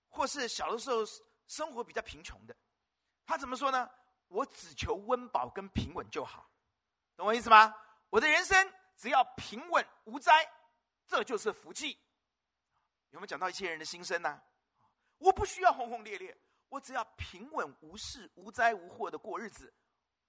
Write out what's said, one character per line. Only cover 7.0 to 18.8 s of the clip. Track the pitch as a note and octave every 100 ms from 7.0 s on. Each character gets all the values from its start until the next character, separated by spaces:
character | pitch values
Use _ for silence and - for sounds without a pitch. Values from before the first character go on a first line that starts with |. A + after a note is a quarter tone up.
| _ -
懂 | G3
我 |
意 | A#3
思 | A#3
吗？ | G#3+ A3 G#3+ - _ -
我 | G#3
的 | D4+
人 | D#4+
生 | F#4 F#4+ F#4+ - _ -
只 | A#3+
要 | C4+ A#3+ -
平 | - A3 F4
稳 | D#4 - _ A3
无 | C#4
灾， | E4+ D#4 D#4+ - _ _ _ _ -
这 | D4
就 | - G3+
是 | G#3+
福 | - D#3
气。 | - D4 - _ _ _ _ _ _ _ _ _ _ _
有 | D3+
没 |
有 | G3
讲 | D3+
到 | F3+
一 |
些 | F3+ F3+
人 | D#3+
的 | D#3
心 | F3
声 | F3+ E3+
呢？ | D#3+ D3 _ _ _ _ _ _ _ _
我 | E4
不 | F#4 G4+
需 | -
要 | F#4
轰 | C4 A#3+
轰 | A3+
烈 | G#3+ F#3+
烈， | F#3 - _ _ -
我 | C4+
只 | -
要 | B3+ G#3+ -
平 | - F3+ C4+
稳 | D#4 D#3 C3+
无 | D#3 G3+
事、 | - C4+ F#3+ -
无 | G3
灾 | B3 A#3
无 | G#3